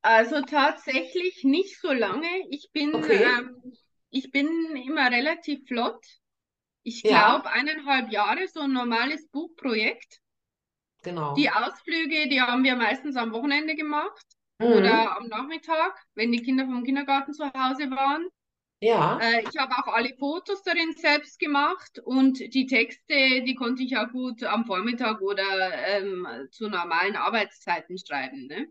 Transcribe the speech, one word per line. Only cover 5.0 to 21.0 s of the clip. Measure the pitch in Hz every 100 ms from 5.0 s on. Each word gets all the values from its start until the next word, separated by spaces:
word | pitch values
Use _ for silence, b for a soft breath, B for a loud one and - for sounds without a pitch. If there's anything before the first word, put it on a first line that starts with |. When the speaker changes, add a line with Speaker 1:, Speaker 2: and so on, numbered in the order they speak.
| 254
Speaker 1:
relativ | 240 285 330 311 285 -
flott. | 240 240 466 _ _ _ _ _ _ _ _
Ich | - -
Speaker 2:
Ja. | - 233 214 285
Speaker 1:
glaub, | -
eineinhalb | 226 285 311 285 269 226
Jahre, | 208 208 277 381
so | 330
ein | 285
normales | 262 240 226 247 311 -
Buchprojekt. | 277 339 - 269 220 220 - - - _ _ _ _ _ _ _ _
Speaker 2:
Genau. | - 170 151
Speaker 1:
Die | 143 285
Ausflüge, | 208 240 - - 330 320 311 294
die | 262
haben | 247 247
wir | 262 254
meistens | 226 262 294 262
am | 226
Wochenende | 220 285 285 311 311
gemacht | 311 302 349 - _ _ _ _
Speaker 2:
Mhm. | 233
Speaker 1:
oder | 220 190 226 220 180
am | 240
Nachmittag, | 214 269 320 311 320 349 381 _
wenn | - 233
die | 240
Kinder | 233 262 262
vom | 247
Kindergarten | 247 269 277 277 277
zu | 294 285
Hause | 262 262 285 294
waren. | 262 269 302 359 _ _ _ _ _
Speaker 2:
Ja. | 220 220 160 226
Speaker 1:
Äh, | 226 233
ich | 220 311
habe | 262
auch | 254 254
alle | 214 240 262
Fotos | 277 330 - 392
darin | 370 339 330
selbst | 311